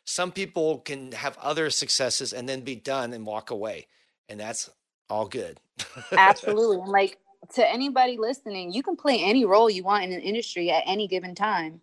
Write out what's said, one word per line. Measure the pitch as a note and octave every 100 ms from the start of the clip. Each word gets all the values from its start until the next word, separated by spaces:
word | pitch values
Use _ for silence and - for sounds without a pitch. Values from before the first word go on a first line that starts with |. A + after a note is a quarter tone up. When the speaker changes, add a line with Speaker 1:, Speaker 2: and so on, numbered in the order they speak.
| -
Speaker 1:
some | - F3+
people | F3 F#3 F3 D#3 D3+
can | - C#3 C3
have | A2+ C#3+ -
other | C#3 D3+ D#3
successes | - C#3+ - B2+ - B2+
and | G#2 B2
then | C3
be | B2+ A#2+
done | C#3 C3+ A#2+
and | A#2+ G#2+
walk | G#2+ -
away. | A2+ G#2+ F2 - _ _ _ _
And | G#2
that's | G#2+ A#2 - _ _ _ _
all | G#2+ G#2+
good. | B2+ F2+ - _ _
<laughs> | - - - F#3+
Speaker 2:
Absolutely. | F#3+ G3+ - G#3 A3+ F#3+
And, | F#3+
like, | G3 G3 - _ _ -
to | - A#3
anybody | A3+ C#4 C4 B3+ A#3+
listening, | A3 C4+ - G3 F3+
you | G3
can | C#4+ F4
play | D4 A#3+
any | E3+ B3
role | A3 G3+ A3+
you | F#3+
want | F#3 G#3
in | F3+
an | F3+
industry | F#3 A3 A3+ - F3
at | D#3+ D#3
any | G3 G3+
given | F#3 F3+
time. | F3+ G#3 G3 D#3+ E3